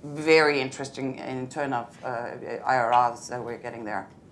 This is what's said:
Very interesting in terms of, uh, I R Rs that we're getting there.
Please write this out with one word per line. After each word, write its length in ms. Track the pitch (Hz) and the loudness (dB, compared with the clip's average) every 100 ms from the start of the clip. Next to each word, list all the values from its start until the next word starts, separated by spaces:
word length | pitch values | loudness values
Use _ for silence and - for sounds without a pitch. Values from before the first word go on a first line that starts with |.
Very 600 | 147 147 156 160 151 143 | -12 -2 6 8 8 4
interesting 560 | 131 131 131 - 131 131 | 0 -4 -10 -6 -6 -6
in 280 | - 131 131 | -8 -6 -6
terms 260 | 156 143 | -4 -4
of, 240 | 120 117 - | -4 -6 -10
uh, 280 | 127 117 120 123 - 117 | -8 -6 -8 -10 -10 -6
I 140 | - 131 | 0 2
R 340 | 117 120 120 | 4 6 4
Rs 160 | 117 - | 0 -8
that 160 | 123 | -8
we're 140 | 117 110 | -8 -8
getting 260 | 120 117 | -10 -10
there. 240 | 110 101 101 - - | -8 -8 -8 -18 -20